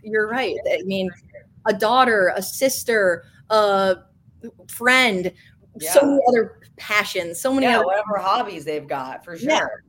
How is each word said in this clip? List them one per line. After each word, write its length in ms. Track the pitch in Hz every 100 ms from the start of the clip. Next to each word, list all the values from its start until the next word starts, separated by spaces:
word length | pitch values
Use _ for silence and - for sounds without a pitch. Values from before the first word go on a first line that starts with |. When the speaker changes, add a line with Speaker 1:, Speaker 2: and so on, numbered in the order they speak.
Speaker 1:
You're 240 | 214 214 214
right. 260 | 247 208 - -
I 120 | 160
mean, 260 | 185 190 185 - - - - - 220
a 60 |
daughter, 600 | 202 214 254 247 208 180 196
a 60 |
sister, 800 | 190 - 262 - - 220 185 170 - - -
a 460 | 214 208 196 190 185 - _ _ _ 233 - -
friend, 640 | - 240 254 247 185 180 - - _ _ -
so 200 | - 285
Speaker 2:
Yeah. 60 | 285
Speaker 1:
many 140 | 277 240
other 320 | 233 - - - -
passions, 640 | - 208 202 185 170 170
so 120 | 262
many 140 | 269 247
Speaker 2:
Yeah, 100 | 233
Speaker 1:
other 100 | 175
Speaker 2:
whatever 320 | 208 208 202
hobbies 460 | 190 233 208 170
they've 220 | 147 151 143
got, 380 | 139 131 -
for 120 | 175 170
Speaker 1:
Yeah. 220 | 277 294
Speaker 2:
sure. 220 | - -